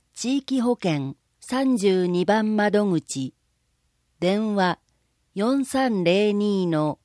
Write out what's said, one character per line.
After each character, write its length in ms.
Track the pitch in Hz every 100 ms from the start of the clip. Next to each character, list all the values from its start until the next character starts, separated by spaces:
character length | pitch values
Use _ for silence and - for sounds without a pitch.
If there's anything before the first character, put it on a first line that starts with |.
| _
地 240 | - 233 277
域 220 | - 269
保 160 | 240 240
健 380 | 185 151 135 - _ _
三 360 | - 254 269 247
十 300 | 196 185 180
二 180 | 180
番 320 | 180 214 214 214
窓 300 | 208 202 208
口。 480 | 165 - 135 131 - _ _ _ _ _ _ _ -
電 360 | 175 202 220
話、 240 | 202 180 - _ _ _ _ _
四 300 | 190 220 277
三 380 | 262 262 262 208
零 300 | 170 190 214
二 340 | 202 208 196 180
の 320 | 156 151 -